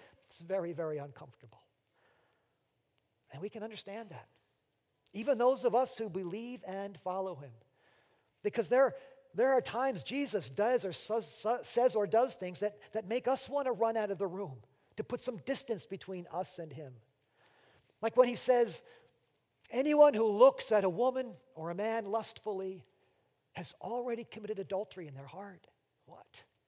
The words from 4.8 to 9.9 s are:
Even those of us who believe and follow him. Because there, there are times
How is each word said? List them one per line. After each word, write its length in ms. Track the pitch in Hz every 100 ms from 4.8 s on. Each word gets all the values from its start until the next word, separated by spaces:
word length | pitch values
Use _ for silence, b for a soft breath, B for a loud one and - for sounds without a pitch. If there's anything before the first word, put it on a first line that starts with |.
| _ _ _
Even 240 | 196 233 233
those 280 | 247 269 254
of 100 | 226
us 220 | 262 -
who 120 | 220
believe 540 | 175 180 202 240 247 -
and 320 | 196 202 175
follow 340 | 185 190 190 143
him. 160 | 139 113 _ b b b b b b _
Because 280 | 208 240 180
there, 260 | 247 269 B B B _ 175
there 180 | 262
are 80 | 262
times 400 | 269 220 269